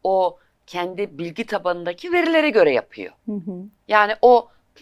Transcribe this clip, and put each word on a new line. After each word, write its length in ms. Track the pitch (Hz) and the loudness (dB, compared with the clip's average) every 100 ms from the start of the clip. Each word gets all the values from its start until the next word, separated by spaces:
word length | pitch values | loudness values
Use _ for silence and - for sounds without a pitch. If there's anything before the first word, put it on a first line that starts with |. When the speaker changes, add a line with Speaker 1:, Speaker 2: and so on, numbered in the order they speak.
Speaker 1:
o 340 | 185 190 180 180 _ _ - | -2 0 0 -4 _ _ -12
kendi 520 | 180 180 180 202 147 | -8 -8 -6 -8 -8
bilgi 280 | 170 160 226 | -12 -10 -8
tabanındaki 680 | 202 180 175 175 175 349 | -4 -4 -6 -8 -10 -4
verilere 380 | 349 339 320 302 | -2 2 2 2
göre 220 | 214 156 | 4 4
yapıyor. 400 | 123 - 107 90 _ - | 2 -4 -12 -16 _ -12
Speaker 2:
Hı 60 | |
hı. 320 | 208 170 180 202 _ - | -10 -10 -14 -14 _ 0
Speaker 1:
Yani 260 | 214 208 220 | 2 2 4
o 260 | 247 240 - _ _ _ | 4 4 2 _ _ _